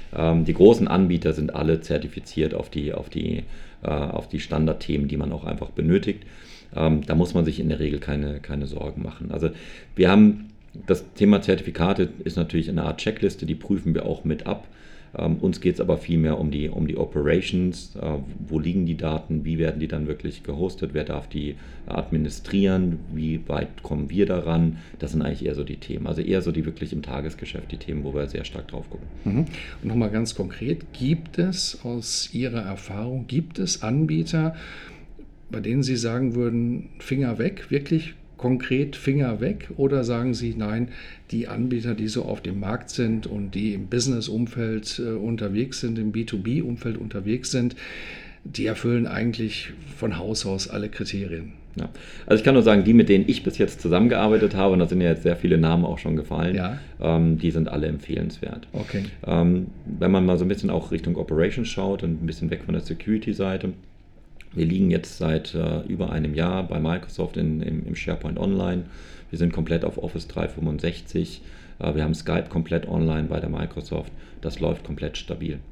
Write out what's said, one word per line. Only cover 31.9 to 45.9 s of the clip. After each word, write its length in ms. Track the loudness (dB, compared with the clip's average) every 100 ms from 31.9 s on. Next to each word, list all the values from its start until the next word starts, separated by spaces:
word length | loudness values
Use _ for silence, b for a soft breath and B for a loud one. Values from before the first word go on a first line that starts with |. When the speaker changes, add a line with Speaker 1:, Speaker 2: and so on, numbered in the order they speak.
| -6 -4 -4 -4
Speaker 2:
Ihrer 300 | -4 -4 -4
Erfahrung, 600 | -6 -8 -8 -8 -6 -6 -4
gibt 320 | -4 -4 -4
es 240 | -4 -2
Anbieter, 720 | 0 2 2 2 2 2 0 -2 B B B B B -18 -20 -20 -10
bei 80 | -6
denen 240 | 0 2
Sie 140 | 2 0
sagen 400 | 0 0 0 2
würden, 540 | 0 2 0 -2 -6 -14
Finger 400 | -4 0 0 0
weg, 320 | -2 -4 -2
wirklich 420 | -2 2 0 0 -10 -20 -4
konkret 600 | 0 0 2 0 0 -2
Finger 440 | 0 2 2 0
weg? 280 | -2 -2 -8 0
Oder 260 | 2 4
sagen 280 | 2 0 0
Sie, 220 | 0 -2 -2
nein, 320 | -2 0 -2 B B B -6
die 160 | -4 -2
Anbieter, 460 | -2 0 0 -2
die 140 | -2 -2
so 160 | -2
auf 160 | -4 -4
dem 200 | -4 -4
Markt 280 | -4 -4 -4
sind 380 | -2 0 0 -2
und 280 | -6 -6
die 200 | -2 -2
im 140 | -2 -2
Business-Umfeld, 1120 | 0 0 0 -2 -2 -2 -2 -2 -2 -6 -6
äh, 60 | -4
unterwegs 680 | -4 -2 -2 -2 -2 -2 -4
sind, 180 | -4